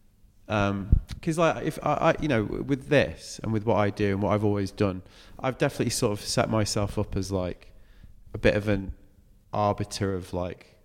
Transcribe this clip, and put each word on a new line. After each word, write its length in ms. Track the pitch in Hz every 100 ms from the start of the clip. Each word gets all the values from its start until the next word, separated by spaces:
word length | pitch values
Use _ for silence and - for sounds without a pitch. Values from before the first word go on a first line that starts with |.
| _ _ - _ -
um, 520 | 107 101 98 98 - - -
'cause, 180 | - 160
like, 260 | 165 123
if 140 | 156 -
I, 100 | -
I, 300 | 147 160 -
you 60 | 156
know, 160 | 120
with 440 | 104 - 123 135 139
this 520 | 143 95 80 - -
and 100 | -
with 140 | 110 107
what 100 | 101
I 140 | 104
do 220 | 101 101
and 100 | 98
what 100 | 101
I've 120 | 104
always 260 | 107 101 95
done, 320 | - 101 92 - - - -
I've 180 | 131 123
definitely 320 | 143 - 117
sort 220 | - 117
of 80 | 104
set 280 | - - 117
myself 500 | 110 104 110 101 -
up 180 | 101 101
as, 160 | 92
like, 400 | 95 90 - - - - - - - -
a 60 | 110
bit 160 | 117
of 140 | 107 104
an 240 | 101 95 - - _ - - _
arbiter 640 | 107 104 101 104 - 98
of, 180 | 95 90
like, 440 | 90 90 - - -